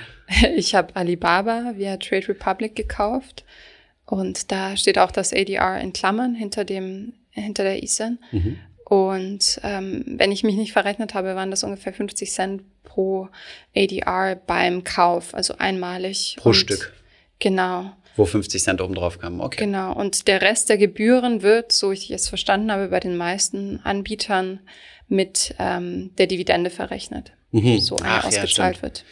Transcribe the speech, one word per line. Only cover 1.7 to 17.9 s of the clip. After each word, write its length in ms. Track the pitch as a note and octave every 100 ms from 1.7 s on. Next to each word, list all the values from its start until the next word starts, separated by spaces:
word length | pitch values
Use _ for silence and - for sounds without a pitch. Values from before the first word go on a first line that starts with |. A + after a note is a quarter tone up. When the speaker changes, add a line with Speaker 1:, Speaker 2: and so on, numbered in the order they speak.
| G3+
Speaker 1:
via 200 | G3 F#3+
Trade 300 | - F#3+ F#3+
Republic 460 | G3 - F#3+ A3
gekauft 680 | - - - G#3 C4 - - - - - - _ _
und 460 | - G3 F#3 F3+ -
da 260 | F#3+ F#3+ G3
steht 220 | - F#3+
auch 140 | F#3
das 200 | - F#3
A 120 | F#3+
D 100 | G3
R 260 | G3 F#3 F#3+
in 120 | F#3
Klammern 420 | - F#3+ A3 B3+
hinter 300 | A3+ G#3 G#3+
dem, 480 | F#3 F#3+ F#3 F#3+ G#3+ - _
hinter 320 | - G#3 G3+
der 180 | G3 G3
isin. 380 | G#3+ - A3 A#3+ -
Speaker 2:
Mhm. 260 | G2+ F#2 D#3+ - -
Speaker 1:
Und, 760 | - G3 F#3+ F#3+ F#3 G3+ - -
ähm, 420 | G3+ G3 F#3+ F#3+ - F#3+
wenn 140 | G3
ich 100 | G3+
mich 140 | A3 G3
nicht 160 | G#3+
verrechnet 420 | G#3 G3+ G#3 G#3+
habe, 220 | G3 F#3+ F#3
waren 160 | F#3+
das 100 | G3
ungefähr 320 | G3+ G3 F#3+
fünfzig 380 | - G3+ - G3+
Cent 300 | - F#3+ G3 - _
pro 460 | - - F#3+ F#3+ F#3+ - - - -
A 120 | G3+ G3
D 140 | F#3+
R 340 | - F#3 F#3+
beim 480 | F#3 - E3+ F3+ F3+
Kauf, 500 | F3+ - F3 F3 -
also 220 | - F3+ -
einmalig. 800 | F#3+ F#3+ F3+ F3+ F#3+ G3 - -
Speaker 2:
Pro 80 | -
Speaker 1:
Und 60 | -
Speaker 2:
Stück? 360 | F#2+ G2 - - _ _ _ -
Speaker 1:
Genau. 540 | G3+ F#3+ F#3 F3+ F#3+